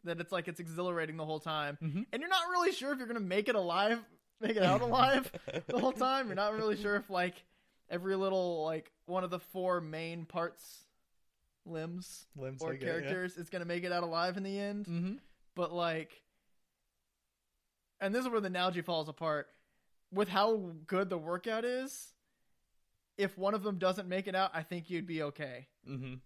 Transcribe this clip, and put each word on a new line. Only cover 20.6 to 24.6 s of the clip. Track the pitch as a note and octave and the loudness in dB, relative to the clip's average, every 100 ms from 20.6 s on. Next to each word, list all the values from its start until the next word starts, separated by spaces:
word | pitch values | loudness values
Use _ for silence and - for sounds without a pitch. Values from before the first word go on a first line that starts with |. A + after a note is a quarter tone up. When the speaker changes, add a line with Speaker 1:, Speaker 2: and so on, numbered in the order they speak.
| F3+ D#3+ D#3+ | 0 -10 -2
Speaker 1:
good | F#3 G3 | 0 2
the | F3+ | -2
workout | D#3+ F3 A3+ A3 | -2 -4 -2 -2
is, | A#3+ B3+ C4+ - - _ _ _ _ _ _ _ _ _ _ - | 0 -2 -4 -10 -14 _ _ _ _ _ _ _ _ _ _ -2
if | G3 F#3+ | -2 2
one | F#3+ G#3+ | 0 2
of | |
them | G3+ F#3+ | -2 2
doesn't | F#3 F#3 F3+ | 0 0 -2
make | F#3 G3 | -4 -2
it | F#3 | 0
out, | F#3+ | 0
I | E3 | 0